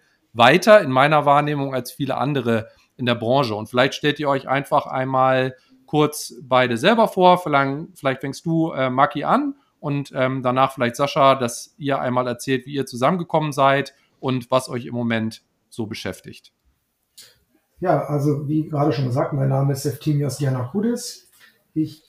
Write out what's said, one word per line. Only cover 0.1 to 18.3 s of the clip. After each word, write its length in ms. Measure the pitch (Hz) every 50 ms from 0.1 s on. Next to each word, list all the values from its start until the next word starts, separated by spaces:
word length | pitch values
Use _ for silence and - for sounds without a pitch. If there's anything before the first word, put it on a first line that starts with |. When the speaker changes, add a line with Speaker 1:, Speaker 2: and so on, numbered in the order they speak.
| _ _ _ _
Speaker 1:
weiter 480 | - 117 117 127 156 185 - 233 214 208
in 120 | 170 135
meiner 340 | 131 131 139 151 156 147 139
Wahrnehmung 480 | 143 143 147 147 147 151 143 135 139 135
als 160 | 127 120 -
viele 260 | - - 139 127 -
andere 520 | - 123 143 147 135 113 117 117 107 110 - - _ _ _ _
in 100 | - 123
der 80 | 123 120
Branche. 400 | 104 110 117 131 143 135 110 104
Und 140 | 104 110 -
vielleicht 260 | 123 123 135 143 -
stellt 260 | - - 147 139 -
ihr 80 | 147 139
euch 180 | 139 131 -
einfach 400 | - 131 147 143 - 156 139 -
einmal 680 | - - 131 131 135 135 131 131 131 131 131 131 131 131 - _ _ _ _ _
kurz 480 | _ 156 151 151 147 - - - - - -
beide 340 | 139 123 127 127 127 120 117
selber 320 | 110 143 202 233 226 214 -
vor. 300 | - 185 180 180 180 180
Vielleicht, 600 | - 156 147 139 139 135 139 151 170 - - -
vielleicht 220 | - 135 127 -
fängst 240 | - 139 131 - -
du, 280 | 170 165 165 160 165
äh, 180 | 147 143 131 127
Maki, 340 | 127 135 147 147 - 147 147
an 300 | 147 202 269 294 277 - _ _ _ _ _
und, 320 | - 147 143 143 139 - -
ähm, 280 | 139 127 131 131 135
danach 300 | 123 123 127 131 135 131
vielleicht 240 | - 143 123 120 120
Sascha, 380 | - 143 139 - 156 135 135 131
dass 400 | 127 127 120 - - - - _ -
ihr 200 | 147 139 135 -
einmal 280 | - 127 123 123 127
erzählt, 400 | 123 120 - - 135 131 123 -
wie 80 | 143 143
ihr 100 | 139 131
zusammengekommen 680 | - 127 117 127 147 185 175 170 - - 156 156 151
seid 420 | 135 143 135 135 139 139 135 - - _ _ _ _ _
und 300 | 156 131 131 127 120 -
was 180 | 127 127 - -
euch 160 | 139 120 123
im 100 | 76 120
Moment 480 | 120 120 117 117 113 110 110 - - _ _ _ _ _ _
so 160 | - - 110
beschäftigt. 640 | 107 110 - - 98 87 - - - - - - _ _ _ _ _ _ _ _ _ _ _ _ _ _ - - - _ _ _ _ _ _ _ _ _ -
Speaker 2:
Ja, 240 | 175 180 156 135 -
also 420 | 147 147 143 139 151